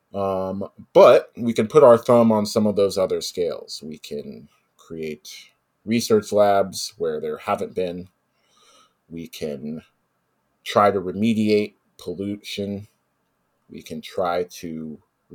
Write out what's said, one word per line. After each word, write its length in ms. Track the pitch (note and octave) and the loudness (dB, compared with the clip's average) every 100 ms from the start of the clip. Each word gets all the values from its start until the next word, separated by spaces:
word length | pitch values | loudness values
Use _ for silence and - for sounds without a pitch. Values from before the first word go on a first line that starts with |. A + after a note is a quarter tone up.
| _ | _
Um, 540 | G2 G2 F#2+ F#2+ G2 G2 - - | -6 -4 -2 -4 -6 -10 -14 2
but 380 | F3 E3 C#3+ - - | 8 8 8 2 -4
we 160 | A#2 | -4
can 140 | A2+ G#2+ | -2 2
put 160 | D3+ | 6
our 140 | C3 A#2 | 8 8
thumb 340 | - A#2+ A#2 | 6 4 4
on 140 | G#2+ G#2 | 2 0
some 220 | A2+ G#2+ | 0 0
of 80 | F#2+ | 2
those 220 | G2 F#2 | 0 0
other 240 | F#2 E2+ | -2 -2
scales. 600 | - F2+ E2 - - - D#2 | -6 -6 -6 -6 -12 -16 -14
We 120 | D2+ | -16
can 500 | - D2 C#2 B1 D2 _ _ _ | -14 -12 -12 -18 -20 _ _ _
create 720 | - E2 D#2 D2+ - - - _ _ _ G2 | -18 -12 -10 -12 -16 -20 -20 _ _ _ -4
research 460 | A#2 - G#2+ - | -2 2 0 2
labs 640 | G#2 G2+ G2 F#2+ - - - | 2 4 2 0 -6 -12 -8
where 240 | E2 D2+ | -6 -6
there 160 | D#2 D2+ | -8 -8
haven't 380 | G#2 G2 F2 F#2 | -4 -4 -4 -6
been. 340 | F2+ F2 F2+ _ _ _ _ _ _ _ _ _ _ | -6 -8 -14 _ _ _ _ _ _ _ _ _ _
We 180 | E2 D#2+ | -16 -16
can 560 | - D#2 C#2 D2+ - - _ _ _ _ _ _ _ - | -12 -10 -10 -12 -14 -16 _ _ _ _ _ _ _ -4
try 260 | A2+ G2+ | 2 2
to 100 | G2 | 0
remediate 720 | F2+ F#2+ A2+ A2 G#2+ G#2 G#2 _ _ _ | -4 -2 0 0 2 0 0 _ _ _
pollution. 880 | F#2 F2 G2+ G#2 - - G2+ G2+ G#2 _ _ _ _ _ _ _ _ | -12 -10 -10 -10 -12 -10 -8 -10 -14 _ _ _ _ _ _ _ _
We 120 | - | -20
can 180 | - D#2+ | -14 -16
try 440 | - - F2 F2+ F2+ | -10 -6 -4 -4 -6
to 540 | - E2+ D#2+ D#2+ D2 _ _ _ | -12 -14 -12 -14 -16 _ _ _